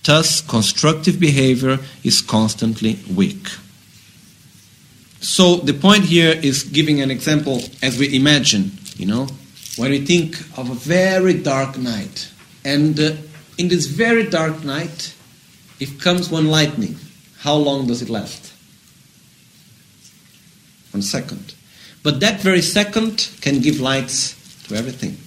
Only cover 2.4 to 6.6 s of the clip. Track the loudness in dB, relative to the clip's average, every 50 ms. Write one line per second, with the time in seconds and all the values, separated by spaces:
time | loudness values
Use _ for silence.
2.4 | 2 2 0 -2 -2 -2 -2 0 -2 -2 -2 -2 -6 -4 0 0 0 0 0 -8
3.4 | -12 -14 -14 -14 -18 -20 -20 -20 _ -20 -20 -20 -20 -20 _ -20 -20 -20 -20 _
4.4 | -20 -20 _ -20 _ _ -20 _ -20 _ _ -20 -20 _ -18 -10 -6 -2 4 4
5.4 | 6 6 6 4 2 -2 -2 2 6 6 6 6 4 4 4 4 4 4 2 2
6.4 | 0 -2 -2 -2